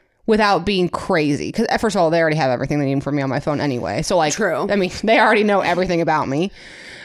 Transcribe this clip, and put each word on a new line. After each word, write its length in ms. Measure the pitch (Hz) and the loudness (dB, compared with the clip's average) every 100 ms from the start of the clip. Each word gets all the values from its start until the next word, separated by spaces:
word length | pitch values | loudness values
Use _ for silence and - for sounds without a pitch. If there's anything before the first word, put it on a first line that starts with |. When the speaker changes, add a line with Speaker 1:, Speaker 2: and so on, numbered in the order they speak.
| _ _ - | _ _ 0
Speaker 1:
without 400 | 214 214 190 175 | 2 4 2 0
being 220 | 196 180 | 0 0
crazy. 600 | - - 185 151 143 76 | -2 -2 0 0 -2 -4
'Cause, 140 | - 226 | -4 -2
uh, 80 | - | 0
first 180 | 226 202 | 0 0
of 60 | |
all, 80 | 165 | 2
they 100 | 170 | 2
already 140 | 165 156 | 2 2
have 140 | 139 | 0
everything 280 | 123 - 147 | 0 -2 -2
they 60 | 139 | 0
need 100 | 139 | -2
from 120 | 139 147 | -2 -4
me 60 | |
on 80 | 135 | -2
my 100 | 131 | -2
phone 200 | 151 143 | -2 -2
anyway. 420 | 143 123 85 104 | -2 -4 -4 -4
So, 120 | 160 185 | -2 0
like, 160 | 156 | 0
Speaker 2:
True. 340 | 147 175 143 190 | 0 -2 -2 -2
Speaker 1:
I 60 | 208 | 0
mean, 160 | 180 - | -2 -2
<laughs> 60 | |
they 160 | 208 220 | 2 4
already 240 | 220 220 | 4 4
know 180 | 208 202 | 2 2
everything 400 | - 175 - 170 | 2 0 0 0
about 260 | 165 156 117 | 0 0 0
me. 240 | 139 190 - - - - - | -2 -2 -6 -20 -20 -20 -20